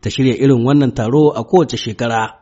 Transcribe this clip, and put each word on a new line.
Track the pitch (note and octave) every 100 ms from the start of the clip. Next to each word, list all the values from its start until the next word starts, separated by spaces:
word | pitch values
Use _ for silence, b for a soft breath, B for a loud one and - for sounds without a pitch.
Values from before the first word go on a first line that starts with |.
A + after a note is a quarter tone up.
ta | A2
shirya | - C3 A#2
irin | C3+ B2+ A#2+
wannan | C#3+ C3+
taro | B2 A2+ C#3 D3
a | -
kowace | - F#3 D#3 A2+
shekara. | - G#2+ A#2+ A2+ A2 -